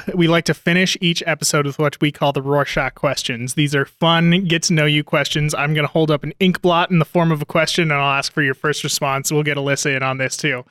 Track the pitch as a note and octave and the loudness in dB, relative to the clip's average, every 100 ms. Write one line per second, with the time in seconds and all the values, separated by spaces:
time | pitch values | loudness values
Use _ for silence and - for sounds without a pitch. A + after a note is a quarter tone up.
0 | - F#3 E3 E3+ D#3+ D3+ F3 F3 F#3 - | -4 0 4 2 0 -2 2 2 2 0
1 | F3 E3+ E3 D3+ - D#3 C#3+ C3+ D3 - | -2 -2 -2 -2 0 0 0 0 -2 0
2 | D3+ - D3 C#3 C3+ C#3+ C3+ D#3 C3 - | -2 0 0 0 0 0 0 -2 -4 -2
3 | D3 C3 - A#2 B2+ - D3 C#3+ C#3 - | -4 -2 -4 -6 -4 0 0 0 -2 0
4 | E3 E3 E3+ F3 F#3+ E3 - D#3+ D3+ D3 | 2 4 4 2 2 0 0 2 2 2
5 | D3 D#3 C#3 D#3 D3+ D#3 C#3+ D#3 C#3+ E3+ | 0 -2 0 -2 -2 -2 -2 0 0 0
6 | D#3 D3 D3+ - F#3 F3 F3 E3+ F3 F3 | 0 0 -4 0 0 2 2 2 2 0
7 | D3+ F3 E3 D3+ D3+ E3+ D#3 - E3 C#3+ | 0 0 0 0 -2 -2 0 0 0 0
8 | C#3 C#3 - - C#3 C3 D3+ C#3+ D3+ - | 0 0 -2 -2 -2 0 -2 -4 -4 -2
9 | C#3+ C3+ - D3+ D3+ C#3+ C#3 C#3 D3+ C3 | -2 -2 -2 -2 0 -2 -2 -2 -2 -2
10 | C3 C3 C3 - D3+ B2+ - | -2 -2 -4 -4 -4 -4 -8